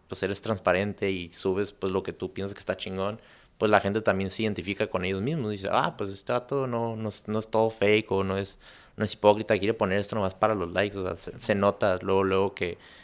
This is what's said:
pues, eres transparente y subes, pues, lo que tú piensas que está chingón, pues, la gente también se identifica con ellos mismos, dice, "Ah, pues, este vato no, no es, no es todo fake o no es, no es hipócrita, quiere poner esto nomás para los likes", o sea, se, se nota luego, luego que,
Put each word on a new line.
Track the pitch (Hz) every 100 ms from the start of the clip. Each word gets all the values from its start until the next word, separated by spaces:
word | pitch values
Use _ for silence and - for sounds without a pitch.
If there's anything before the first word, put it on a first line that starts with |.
| -
pues, | -
eres | 95 98
transparente | 113 104 95 90 104 98 101
y | 95 85
subes, | - 98 92 101
pues, | - 98
lo | 95
que | 92
tú | 85 92
piensas | - 98
que | 104
está | - 98
chingón, | 98 95 98 110 - - _ -
pues, | 107
la | 104
gente | 98 107
también | 101 95 95
se | -
identifica | 110 101 87 98 107
con | 92
ellos | 92 95
mismos, | 117 160 107
dice, | 101 95
"Ah, | 110 160 139
pues, | 101
este | 98 -
vato | 123 - 139 131
no, | 117 117
no | 110 110
es, | - -
no | 107
es | -
todo | 110 113
fake | 113 101 107 107
o | 95
no | 98 95
es, | 98 - - - - -
no |
es | 107
hipócrita, | - 104 104 110 104
quiere | 98
poner | 113 101 98
esto | 101
nomás | 113 95 -
para | 107
los | 107 85
likes", | 92 101 98
o |
sea, | 92 92
se, | - -
se | - 101
nota | 101 98 104 92
luego, | 95 95
luego | 98 95 98
que, | - 90 85 - -